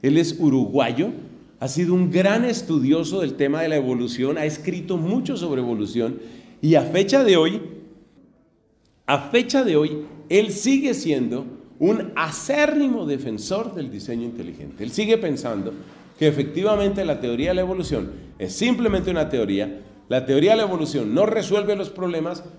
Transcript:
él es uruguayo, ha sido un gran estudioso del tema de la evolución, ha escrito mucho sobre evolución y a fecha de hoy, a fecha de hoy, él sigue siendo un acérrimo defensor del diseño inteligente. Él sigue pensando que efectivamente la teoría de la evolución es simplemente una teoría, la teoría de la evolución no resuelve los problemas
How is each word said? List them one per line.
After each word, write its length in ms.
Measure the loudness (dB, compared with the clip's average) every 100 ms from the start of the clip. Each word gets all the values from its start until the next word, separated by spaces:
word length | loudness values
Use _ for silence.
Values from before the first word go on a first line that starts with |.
él 160 | 2 4
es 200 | 2 2
uruguayo, 720 | 2 4 2 0 0 0 -2 -4 -14 -20 -20 _
ha 80 | -4
sido 240 | -2 2
un 180 | 2 2
gran 320 | 2 2 2
estudioso 800 | 0 -2 0 0 4 2 2 -2
del 140 | -2 0
tema 260 | 0 0
de 80 | 0
la 80 | 0
evolución, 600 | 0 -2 -2 -2 -2 0
ha 80 | -4
escrito 520 | -4 -6 -6 -4 -2
mucho 400 | 0 -2 -2 -4
sobre 240 | -4 -2
evolución 580 | -2 -2 -2 -2 -2 -4 -14 -20 -20 -2
y 140 | 4 4
a 60 |
fecha 420 | 4 0 4 4
de 140 | 6 6
hoy, 240 | 4 0 -8 -16 -20 -20 _ _ _ _ _ _ _ _ _ _ -2
a 240 | -2 2
fecha 340 | 0 2 0
de 140 | 4 4
hoy, 280 | 2 -2 -10 -16 2
él 240 | 2 2
sigue 420 | -2 2 2 2
siendo 520 | -2 0 0 0 -4 -8 -16 -20 0
un 320 | 2 2 -2 -4
acérrimo 880 | -4 -6 -2 2 4 4 2 0 -2
defensor 680 | -4 -4 -6 -4 -4 -4 -8
del 160 | -8
diseño 320 | -10 -8 -6
inteligente. 600 | -6 -10 -12 -12 -16 -10
Él 80 | -6
sigue 260 | -4 2 2
pensando 540 | 2 -4 -4 -4 -6 -10 -18 -20 -20 2
que 80 | 2
efectivamente 800 | 2 -2 0 0 2 0 0 -2
la 160 | -2
teoría 280 | -2 -2 0
de 60 | 0
la 60 |
evolución 500 | -2 -4 -4 -4 -4 -12 -18 -10
es 140 | -8
simplemente 560 | -2 0 2 2 0 0
una 200 | -2 0
teoría, 540 | 0 0 0 -2 -8 -16 -20 -2
la 160 | -2 2
teoría 260 | 4 4
de 60 | 4
la 60 |
evolución 500 | 2 -2 -2 -2 0
no 120 | 2 2
resuelve 520 | 0 0 0 0 -2
los 120 | -4
problemas 540 | -6 -4 -4 -4 -8 -14